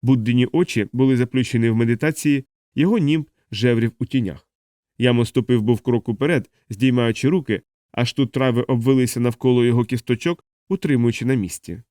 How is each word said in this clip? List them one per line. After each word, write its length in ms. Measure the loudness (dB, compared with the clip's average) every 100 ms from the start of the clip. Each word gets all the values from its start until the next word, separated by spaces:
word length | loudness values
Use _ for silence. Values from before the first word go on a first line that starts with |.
Буддині 440 | 2 2 2 0 0
очі 420 | 0 0 -2 -4
були 240 | 0 2 2
заплющені 540 | 0 -2 -2 0 0
в 60 | 2
медитації, 680 | 0 0 -2 -2 -2 -2 -4 _ _
його 240 | -2 0 2
німб 320 | 2 0 -2 _ _
жеврів 400 | -2 0 2 0 -4
у 80 | -4
тінях. 420 | -2 -4 -8 _ _ _ _ _ _
Ямо 260 | 2 2
ступив 380 | 2 0 0 0
був 180 | 2 -2
крок 280 | 0 -2 -2
уперед, 420 | -2 0 0 -4 _ _
здіймаючи 580 | -2 0 2 0 0 0
руки, 340 | -2 -2 -6 _ _ _
аж 200 | -4 -4
тут 200 | -2 -2
трави 300 | 0 0 0
обвелися 580 | -2 -2 2 2 2 0
навколо 440 | -2 0 0 2
його 200 | 2 2
кісточок, 600 | 0 -4 -4 -4 -2 -6 _ _ _
утримуючи 560 | -6 0 2 0 0
на 100 | -2
місці. 480 | -2 -2 -8 -14 -16 -16